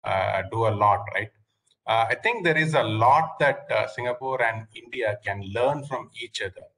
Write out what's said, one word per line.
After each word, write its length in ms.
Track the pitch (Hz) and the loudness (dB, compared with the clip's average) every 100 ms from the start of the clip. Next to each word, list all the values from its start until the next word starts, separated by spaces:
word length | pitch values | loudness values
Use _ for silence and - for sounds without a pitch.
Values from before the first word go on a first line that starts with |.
uh, 380 | 104 98 98 98 95 | 0 0 0 -2 -4
do 140 | 113 110 | 0 0
a 80 | 101 | 4
lot, 220 | 104 101 - | 4 4 0
right? 160 | 95 107 _ _ _ _ _ - | -6 -8 _ _ _ _ _ 0
Uh, 180 | 113 113 | 2 2
I 60 | 127 | 0
think 280 | 220 233 | -2 0
there 140 | 170 156 | 2 2
is 160 | 160 | 2
a 80 | 151 | 2
lot 560 | 110 107 120 147 156 - | 2 2 6 6 4 0
that, 280 | 143 127 - | 0 0 -2
uh, 140 | 113 107 | -2 -2
Singapore 540 | - 123 123 131 127 | -4 -4 -4 -4 0
and 240 | 117 113 110 | 0 -2 -10
India 440 | - - 131 110 104 | -18 -12 -4 -4 -4
can 180 | 101 101 95 | -6 -8 -6
learn 280 | 107 127 147 139 | 0 0 0 -6
from 240 | 127 - - | -10 -10 -16
each 200 | - - | -14 -10
other 240 | 101 - - | -10 -10 -20